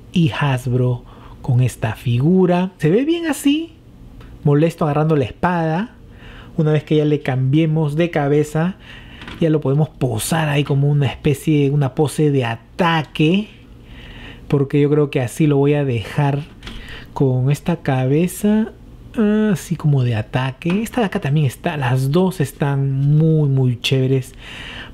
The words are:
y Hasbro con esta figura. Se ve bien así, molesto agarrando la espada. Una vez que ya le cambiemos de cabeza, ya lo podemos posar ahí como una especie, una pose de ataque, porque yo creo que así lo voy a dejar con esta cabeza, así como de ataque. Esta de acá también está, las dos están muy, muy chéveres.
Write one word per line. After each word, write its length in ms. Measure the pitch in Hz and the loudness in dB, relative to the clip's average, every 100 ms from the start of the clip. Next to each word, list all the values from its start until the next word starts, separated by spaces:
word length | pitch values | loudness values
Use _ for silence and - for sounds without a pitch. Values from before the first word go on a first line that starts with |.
| - | -4
y 200 | 185 160 | 0 0
Hasbro 720 | - 143 127 127 123 123 120 - - - - | 0 -2 -2 -2 0 0 -2 -8 -20 -20 -10
con 180 | - 123 | 0 2
esta 320 | 127 - 110 | 2 0 -6
figura. 800 | 101 123 120 147 185 180 175 185 - | -4 -2 0 4 4 4 2 0 -2
Se 120 | 151 | 2
ve 160 | 202 285 | 2 2
bien 220 | 339 330 | 0 -2
así, 460 | 269 277 294 330 - - - - - - - | -2 0 0 -2 -12 -20 -20 -20 -20 -20 -4
molesto 420 | 147 143 165 - 156 | 0 4 2 0 -2
agarrando 300 | 143 156 156 | 0 2 2
la 100 | 123 | 0
espada. 680 | - 175 175 160 160 233 - - - - - - - | -2 -2 0 0 -2 -4 -10 -20 -20 -20 -20 -8 -2
Una 160 | 151 | 0
vez 120 | 151 | 0
que 140 | - 151 | 2 2
ya 80 | 151 | 2
le 160 | 147 | 0
cambiemos 720 | - 127 131 151 165 156 151 147 | 0 -2 2 2 2 2 0 0
de 160 | 170 | 0
cabeza, 640 | 160 143 147 151 156 170 - - - - - - - | 0 2 2 0 0 -2 -4 -14 -20 -20 -18 -16 -2
ya 100 | 165 | 0
lo 120 | 156 | 2
podemos 280 | 135 139 156 | 2 0 0
posar 600 | - 131 110 - 165 151 | -2 -4 -2 -2 -2 0
ahí 140 | 147 | 0
como 260 | 139 139 143 | 0 2 2
una 180 | 147 135 | 2 0
especie, 640 | - 160 135 - 151 139 | -2 -2 0 0 2 2
una 240 | 147 135 - | 2 0 0
pose 340 | 147 - 151 | -2 2 2
de 160 | 139 120 | 2 0
ataque, 1040 | 113 - - 175 165 143 - 156 190 214 - - - - - - - - - - | -4 -8 -2 0 0 -2 0 2 2 -2 -10 -20 -20 -20 -20 -20 -18 -18 -18 -4
porque 320 | 143 139 147 | -2 0 2
yo 100 | 143 | 2
creo 200 | 151 139 | 2 0
que 120 | 139 | -2
así 260 | 120 - 156 | -4 0 2
lo 100 | 139 | 2
voy 160 | 143 | 2
a 100 | 147 | 2
dejar 600 | 139 117 - - 143 139 156 - - - - - - | 0 -2 -4 -2 0 -2 -6 -16 -16 -14 -14 -16 -12
con 360 | - 135 127 131 | -2 0 2 0
esta 280 | 143 - 165 | 0 -2 -4
cabeza, 960 | - 131 131 147 180 - 208 214 220 - - - - - 208 214 214 | -2 -2 0 2 0 0 0 2 0 -6 -20 -20 -8 -2 2 2 2
así 240 | 190 - 165 | -2 -4 -2
como 280 | 151 139 | 0 2
de 120 | 123 110 | 2 -2
ataque. 680 | 113 - 131 131 170 190 | -2 -2 -4 -4 -2 -2
Esta 180 | 226 - | -2 -2
de 60 | 202 | -2
acá 120 | 202 | -2
también 280 | 139 151 139 | -2 0 0
está, 280 | - 175 147 | -2 -6 -4
las 360 | 127 131 135 | -2 0 0
dos 280 | 165 185 175 | 2 0 0
están 520 | 139 - 143 139 139 | -4 -2 -2 0 0
muy, 580 | 135 143 151 160 156 143 | 0 2 4 4 4 2
muy 300 | 135 127 117 | 2 2 0
chéveres. 560 | - 135 131 135 131 - - - - - - | -2 0 2 0 -2 -12 -18 -16 -16 -16 -4